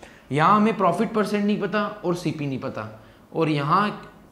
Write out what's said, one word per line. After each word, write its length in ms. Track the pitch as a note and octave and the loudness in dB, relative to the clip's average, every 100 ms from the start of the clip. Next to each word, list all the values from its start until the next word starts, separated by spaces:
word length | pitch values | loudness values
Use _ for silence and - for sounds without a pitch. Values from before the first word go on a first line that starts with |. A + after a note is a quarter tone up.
| - - - | -20 -20 -4
यहाँ 240 | C3+ E3 G#3+ | 2 4 6
हमें 200 | G#3+ A3 | 4 2
profit 360 | F#3 E3 A3+ | 2 2 0
percent 320 | G#3+ F#3+ G#3 | 0 0 0
नहीं 160 | G#3 G3 | 0 0
पता 260 | G3 G#3+ G#3 - | 0 -2 -4 -4
और 100 | F3 F3 | -4 -2
सीपी 300 | E3 D3+ C#3+ | -2 -4 -4
नहीं 120 | B2+ | -4
पता, 280 | C3 A#2+ G#2+ - - - - | -6 -8 -10 -12 -20 -20 -8
और 140 | D#3 D#3+ | -2 0
यहाँ 420 | D3 C#3+ F3+ G#3 - - - - | 0 2 2 2 -4 -14 -20 -6